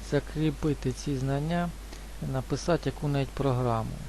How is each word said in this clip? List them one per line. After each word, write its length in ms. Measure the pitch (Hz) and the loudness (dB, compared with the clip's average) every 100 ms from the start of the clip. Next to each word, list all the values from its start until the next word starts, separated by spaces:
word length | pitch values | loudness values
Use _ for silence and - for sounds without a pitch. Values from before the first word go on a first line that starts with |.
| - | 0
закріпити 800 | 143 - 151 156 143 156 139 131 | 0 0 0 0 2 0 0 0
ці 260 | 123 - 139 | -2 -2 0
знання, 520 | 135 139 151 175 175 - - - - - 147 | 0 0 2 0 0 -4 -10 -12 -10 -8 -4
написати 560 | 131 127 139 - 160 - | -2 0 -2 2 2 2
яку-небудь 380 | 131 147 139 135 | 0 0 2 0
програму. 640 | - 139 123 123 113 113 127 | 2 2 4 4 2 0 -4